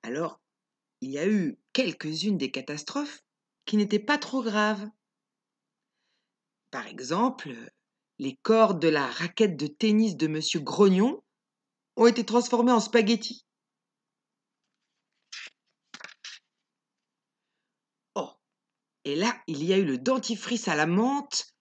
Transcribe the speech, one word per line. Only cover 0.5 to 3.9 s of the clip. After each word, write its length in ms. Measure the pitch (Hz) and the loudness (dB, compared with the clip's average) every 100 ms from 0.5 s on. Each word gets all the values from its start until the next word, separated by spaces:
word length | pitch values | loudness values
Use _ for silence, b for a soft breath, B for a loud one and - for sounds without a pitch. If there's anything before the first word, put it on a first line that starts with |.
| _ _ _ _ _ | _ _ _ _ _
il 120 | 131 | -10
y 60 | 139 | -4
a 80 | 170 | 0
eu 320 | 214 160 - _ | 2 0 -4 _
quelques-unes 640 | - 247 - 156 156 190 190 | -2 -2 -4 -8 -4 -2 -2
des 140 | 131 | -2
catastrophes 720 | 131 127 147 - 285 - - _ _ _ _ | -8 -10 -12 -8 -6 -6 -10 _ _ _ _
qui 140 | - 214 | -2 0
n'étaient 220 | 208 | 2